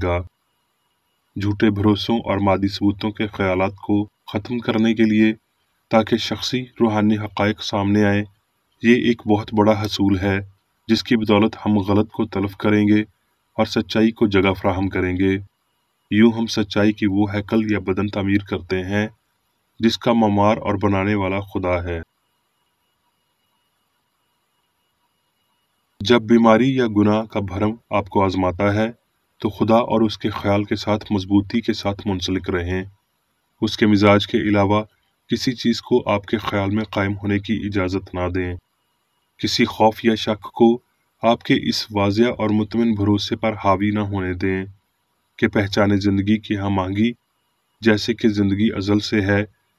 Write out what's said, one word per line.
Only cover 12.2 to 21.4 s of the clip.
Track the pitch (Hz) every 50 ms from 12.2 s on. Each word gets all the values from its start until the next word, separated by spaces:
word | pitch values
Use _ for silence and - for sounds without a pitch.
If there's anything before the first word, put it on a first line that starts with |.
| 110
تلف | 101 - 98 98 101 -
کریں | - - 104 104 104 104
گے | 104 104 107 107 - _ _ _ _ _ _ _ _ -
اور | - 110
سچائی | - - 117 107 - - 113 110 113
کو | 113 - 117
جگہ | 104 95 95 92 98 92
فراہم | - - 101 92 95 98 95
کریں | 95 95 90 92 90
گے۔ | 90 98 95 95 98 101 - _ _ _ _ _ _ _ _ _ _ _ -
یوں | 104 107 113 117
ہم | 113 113 113
سچائی | 110 - 117 104 - - 107 101 110 107
کی | - 110
وہ | 98 95 101 104 101 101
ہیکل | 104 101 - 113 113 110 107
یا | 104 98
بدن | 92 95 92 101 101
تعمیر | 104 - 104 95 98 101 101 101
کرتے | - 101 90 90 - 92 92 90
ہیں | 92 101 104 107 107 - _ _ _ _ _ _ _ _ _ _ _ _ -
جس | 110 113 110
کا | - - 123 117
معمار | 117 110 104 101 101 101 104 113
اور | - - - 101 98
بنانے | 107 101 101 95 95 104 107
والا | 101 95 92 92
خدا | 98